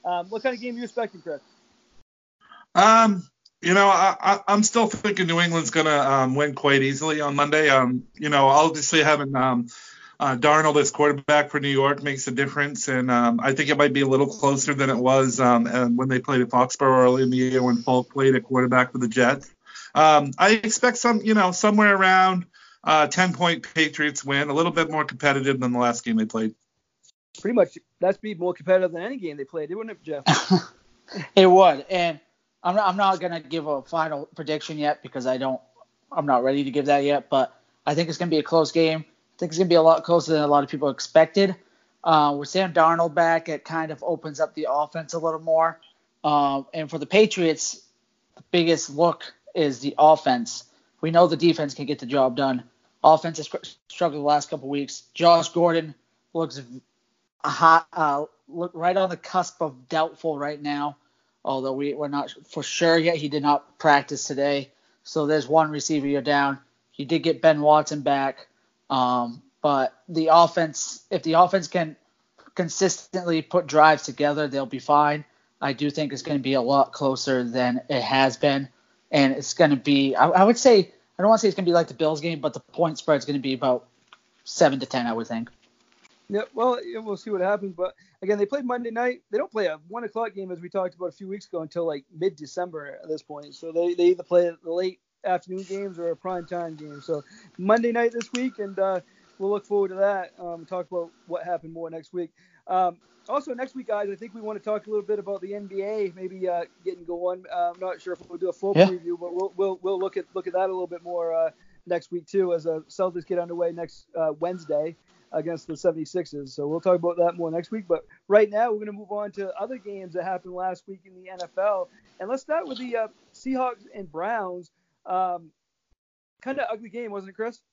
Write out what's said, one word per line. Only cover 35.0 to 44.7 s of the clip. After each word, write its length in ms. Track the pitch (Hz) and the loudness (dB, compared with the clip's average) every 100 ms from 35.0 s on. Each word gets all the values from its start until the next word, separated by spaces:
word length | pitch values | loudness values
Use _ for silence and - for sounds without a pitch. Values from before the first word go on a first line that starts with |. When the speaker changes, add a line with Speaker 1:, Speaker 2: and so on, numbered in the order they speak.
Speaker 3:
because 240 | 127 135 127 | -8 -6 -4
I 100 | 127 | -2
don't, 240 | 131 127 _ _ _ _ _ | -4 -6 _ _ _ _ _
I'm 140 | 175 143 | -6 2
not 180 | 127 | 2
ready 200 | 131 139 | 2 0
to 80 | 135 | -2
give 160 | 139 139 | -2 2
that 160 | 143 | 2
yet, 260 | 143 143 - | 2 -2 0
but 280 | 135 127 _ _ _ - | 0 0 _ _ _ -4
I 80 | |
think 160 | 151 170 | -2 -2
it's 80 | 151 | -4
gonna 140 | 175 | -2
be 80 | 156 | -2
a 40 | |
close 280 | 147 165 147 | 2 2 2
game. 340 | 165 160 160 151 | 2 2 0 -8
I 320 | _ _ _ | _ _ _
think 140 | - | -8
it's 80 | 160 | -2
gonna 100 | 185 | 4
be 60 | 165 | 6
a 80 | |
lot 200 | 160 165 | 6 6
closer 300 | - 170 156 | 4 0 2
than 80 | 156 | 0
a 60 | 147 | 4
lot 160 | 143 | 2
of 60 | 139 | 2
people 180 | 143 143 | -2 -4
expected. 680 | 127 - 160 160 - 196 175 _ _ _ _ | -4 2 4 4 2 0 -2 _ _ _ _
Uh, 320 | 170 156 147 143 | 2 4 4 0
with 120 | 143 | -4
Sam 240 | 185 185 | -4 0
Darnold 400 | 165 160 165 170 | 4 4 4 0
back, 360 | 151 165 165 165 | 0 2 0 -4
it 140 | 147 | -10
kind 280 | - 165 160 | -6 -8 -6
of 120 | 147 | -8
opens 360 | 165 165 160 143 | -6 -6 -8 -6
up 160 | 156 - | -6 -4
the 120 | |
offense 440 | 147 | -4